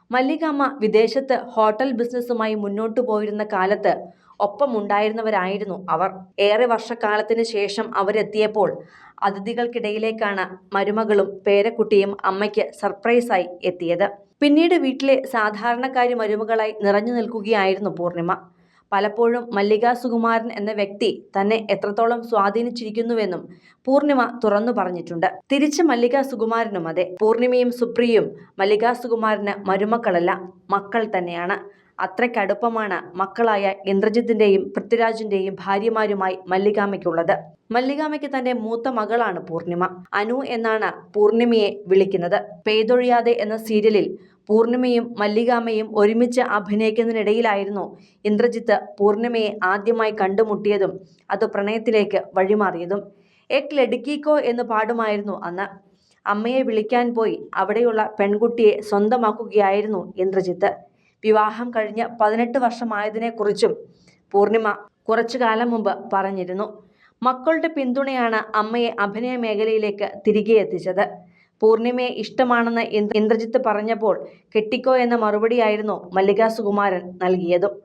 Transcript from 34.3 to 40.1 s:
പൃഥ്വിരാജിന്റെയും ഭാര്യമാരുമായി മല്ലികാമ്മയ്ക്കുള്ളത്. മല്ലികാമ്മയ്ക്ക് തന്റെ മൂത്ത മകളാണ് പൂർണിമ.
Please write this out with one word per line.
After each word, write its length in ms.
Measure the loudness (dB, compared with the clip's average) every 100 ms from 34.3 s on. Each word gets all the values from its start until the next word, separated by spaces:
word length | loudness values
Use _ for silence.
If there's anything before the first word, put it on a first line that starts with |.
| 4 4 4 2 -6
പൃഥ്വിരാജിന്റെയും 800 | -2 0 0 -2 -2 -2 -2 -6 -2
ഭാര്യമാരുമായി 720 | 0 0 0 0 0 -2 -4 -2
മല്ലികാമ്മയ്ക്കുള്ളത്. 880 | 0 2 2 0 -2 -2 -2 0 0 -4 _ -4
മല്ലികാമ്മയ്ക്ക് 580 | -2 0 -2 -4 -4 -4 -4
തന്റെ 160 | -2
മൂത്ത 340 | -4 -4 -4 -4
മകളാണ് 600 | -4 -2 0 0 -4 -6
പൂർണിമ. 560 | -8 -4 -2 -2 -4 -6